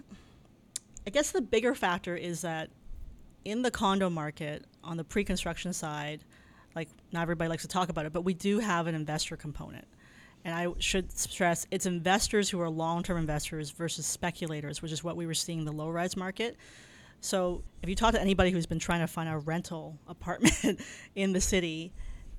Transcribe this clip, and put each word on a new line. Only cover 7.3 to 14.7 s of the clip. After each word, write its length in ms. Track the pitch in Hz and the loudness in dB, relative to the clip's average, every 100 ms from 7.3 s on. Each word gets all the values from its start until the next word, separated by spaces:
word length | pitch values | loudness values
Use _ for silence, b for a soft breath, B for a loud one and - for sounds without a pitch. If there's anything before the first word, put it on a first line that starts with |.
| 170 165 | 2 2
likes 140 | 160 | 0
to 40 | 160 | 0
talk 220 | 185 175 | 0 2
about 160 | 160 151 | 0 -2
it, 80 | |
but 80 | 170 | 0
we 120 | 180 | 0
do 260 | 175 202 208 | 2 2 2
have 280 | 214 175 170 | 4 2 2
an 80 | 160 | -2
investor 400 | 151 156 - 160 | -2 -2 -2 -6
component. 500 | 151 - 160 - - - B B B B 175 | -8 -8 -10 -12 -16 -20 B B B B -6
And 80 | 165 | -2
I 120 | 175 - | -2 0
should 380 | - 190 180 - | 0 0 0 -4
stress, 500 | - - 180 170 - | -4 2 2 2 0
it's 140 | 190 185 | -2 0
investors 640 | 175 170 202 - 214 196 | 0 4 4 4 2 2
who 100 | 180 | 0
are 100 | 170 | -2
long-term 480 | 160 165 170 180 175 | 0 0 0 0 0
investors 520 | 156 147 - 156 147 | 2 0 -2 -6 -6
versus 360 | - 165 - 147 | -4 -4 -2 -4
speculators, 760 | - 175 - 165 151 147 | -2 -2 -2 -4 -4 -6